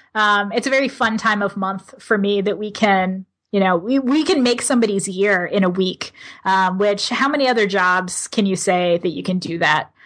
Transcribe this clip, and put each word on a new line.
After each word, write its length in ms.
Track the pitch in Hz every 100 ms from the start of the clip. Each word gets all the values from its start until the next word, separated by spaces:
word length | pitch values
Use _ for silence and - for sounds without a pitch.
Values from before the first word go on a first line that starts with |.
| _
um, 380 | 214 208 202 202
it's 140 | 226 262
a 40 |
very 180 | 269 269
fun 300 | - 226 220
time 240 | 226 208
of 140 | 202 202
month 440 | 190 196 - -
for 160 | - 214
me 240 | 202 202
that 140 | 190 180
we 140 | 214
can, 560 | 202 214 190 185 190 185 _ _
you 80 | 202
know, 180 | 190 175
we, 220 | 196 269
we 240 | 254 294
can 200 | 311 339
make 200 | 247 240
somebody's 460 | - 247 220 196 190
year 360 | 185 208 185
in 200 | 175 202
a 40 | 185
week, 440 | 185 185 - - - - -
um, 340 | 190 190 185 185
which 300 | 208 202 -
how 200 | 226 277
many 200 | 294 262
other 180 | 233 202
jobs 600 | 196 180 180 180 - -
can 180 | - 202
you 80 |
say 440 | 185 - 180 175 175
that 100 | 175
you 140 | 160
can 160 | - 185
do 180 | 170 165
that? 320 | 160 151 - _